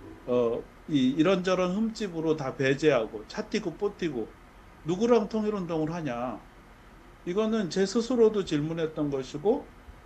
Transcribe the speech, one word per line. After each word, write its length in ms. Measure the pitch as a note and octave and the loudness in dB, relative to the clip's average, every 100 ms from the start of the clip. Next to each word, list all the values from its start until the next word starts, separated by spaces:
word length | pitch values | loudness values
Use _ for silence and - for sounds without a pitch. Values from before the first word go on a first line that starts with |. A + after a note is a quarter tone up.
| - - - | -18 -12 -2
어, 360 | B2 A#2 A#2 - - - | 0 0 -2 -8 -14 -2
이, 200 | D3 B2+ C#3 | 2 4 4
이런저런 580 | D#3 F#3+ F3+ F#3 F3+ F#3+ | 4 4 2 0 0 0
흠집으로 600 | A3+ A3 G#3 E3 D#3+ D#3 | -2 -2 -6 -2 0 0
다 200 | C3 C3 | -2 0
배제하고 680 | C3+ C#3 D#3 C3 A2 G#2+ G#2 | 0 2 4 4 2 -6 -10
차뛰고 480 | - - G#3+ F3+ D3+ | -10 -4 -4 -4 -4
뽀뛰고 520 | G3+ G3 F3 C3 G#2 - - - - - D3 | -4 -2 -4 -4 -8 -12 -20 -20 -20 -12 -6
누구랑 440 | F#3 A#3 A#3+ G#3+ | 0 4 4 2
통일운동을 640 | A3 G#3 G#3 E3+ D#3+ D#3 | -2 -2 -4 -2 -2 -2
하냐? 460 | E3+ D3+ A#2+ B2 G2+ - - - - - - - - - | -4 -4 -4 -6 -8 -14 -20 -20 -20 -20 -20 -20 -14 -6
이거는 440 | F3+ A3 A3 F#3 | -2 0 0 0
제 160 | F#3 G3 | 0 0
스스로도 580 | A#3+ A3+ B3+ A3 G#3 F3 | 0 2 6 6 4 0
질문했던 640 | D3+ D#3 E3 D#3 D#3 D3 | 0 0 -2 -4 -2 -2
것이고 560 | C#3 C3 D3 F#3+ C#4+ - - - - | -2 -4 -2 0 0 -2 -18 -20 -12